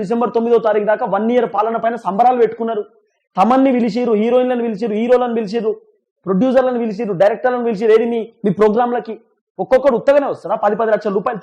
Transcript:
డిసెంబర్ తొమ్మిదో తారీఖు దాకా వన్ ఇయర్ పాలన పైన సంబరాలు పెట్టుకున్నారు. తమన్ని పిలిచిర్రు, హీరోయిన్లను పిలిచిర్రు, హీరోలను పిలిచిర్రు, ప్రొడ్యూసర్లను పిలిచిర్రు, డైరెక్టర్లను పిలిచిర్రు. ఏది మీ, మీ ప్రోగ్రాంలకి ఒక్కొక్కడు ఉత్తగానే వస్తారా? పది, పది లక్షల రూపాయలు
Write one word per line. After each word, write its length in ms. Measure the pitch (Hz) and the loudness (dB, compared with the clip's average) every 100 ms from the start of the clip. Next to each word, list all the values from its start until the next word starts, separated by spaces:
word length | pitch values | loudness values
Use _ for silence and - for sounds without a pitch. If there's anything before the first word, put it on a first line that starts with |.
డిసెంబర్ 300 | 185 233 233 233 | -2 -2 -2 -2
తొమ్మిదో 220 | 233 233 220 | 2 2 2
తారీఖు 200 | 214 208 | 0 0
దాకా 140 | 214 - | -2 -2
వన్ 140 | 196 220 | -2 0
ఇయర్ 140 | 247 233 | 0 0
పాలన 220 | 196 220 226 | -2 -2 -2
పైన 120 | 226 233 185 | -4 -4 -4
సంబరాలు 320 | 196 240 254 | 2 2 4
పెట్టుకున్నారు. 400 | 220 226 226 220 208 _ _ _ _ - | 0 0 -6 -6 -8 _ _ _ _ 0
తమన్ని 340 | 202 262 269 247 | 2 4 4 2
పిలిచిర్రు, 380 | 233 202 240 208 | 0 -2 0 0
హీరోయిన్లను 440 | 220 247 254 247 233 | 2 2 2 -2 -4
పిలిచిర్రు, 300 | 208 226 208 | -4 -4 -2
హీరోలను 360 | 240 247 247 233 | 2 2 2 -2
పిలిచిర్రు, 340 | 214 233 214 208 _ _ _ _ 180 | -4 -4 -4 -6 _ _ _ _ -4
ప్రొడ్యూసర్లను 540 | 190 254 254 254 247 | 0 2 2 0 -2
పిలిచిర్రు, 320 | 226 208 214 180 | -4 -4 -6 0
డైరెక్టర్లను 420 | 311 226 254 247 233 | 0 2 -2 -2 -2
పిలిచిర్రు. 260 | 202 220 220 | -2 2 2
ఏది 100 | 240 | 2
మీ, 80 | 233 214 _ | -2 -6 _
మీ 80 | 202 175 | -4 2
ప్రోగ్రాంలకి 560 | 214 208 240 240 240 214 _ _ _ - | 2 2 0 -2 -6 -12 _ _ _ -12
ఒక్కొక్కడు 380 | 185 262 277 233 | 0 2 4 2
ఉత్తగానే 280 | - 285 262 | 2 2 2
వస్తారా? 240 | 160 165 214 | -4 -6 -2
పది, 120 | 208 214 | 0 0
పది 100 | 220 | 0
లక్షల 180 | 208 214 196 | 0 0 -2
రూపాయలు 220 | 214 226 | -4 -4